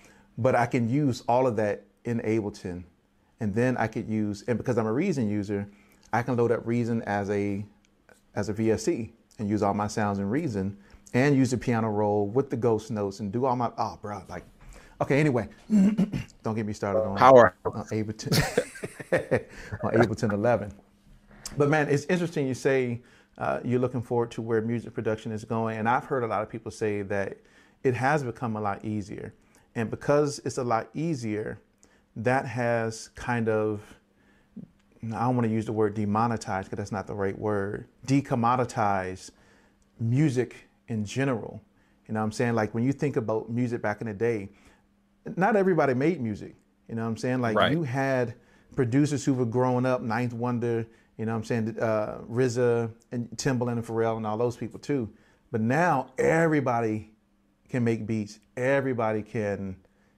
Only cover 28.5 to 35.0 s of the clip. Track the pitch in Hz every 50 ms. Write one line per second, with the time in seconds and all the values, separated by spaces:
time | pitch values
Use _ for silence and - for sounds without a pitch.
28.5 | 110 107 104 101 98 - - 110 107 104 92 101 - - - - - _ _ _
29.5 | _ _ _ _ _ 120 110 110 120 - - 147 143 147 151 139 - - - 135
30.5 | - 135 123 120 113 113 - - - 143 156 170 160 123 117 107 104 104 117 123
31.5 | 117 - _ _ _ _ - _ _ _ _ _ _ 123 107 123 127 139 143 127
32.5 | 107 127 120 120 117 117 113 113 110 - - - _ - - 123 120 117 113 110
33.5 | 110 107 107 107 107 104 - - - - _ _ _ _ _ _ _ _ _ _
34.5 | _ - - - _ _ _ _ _ _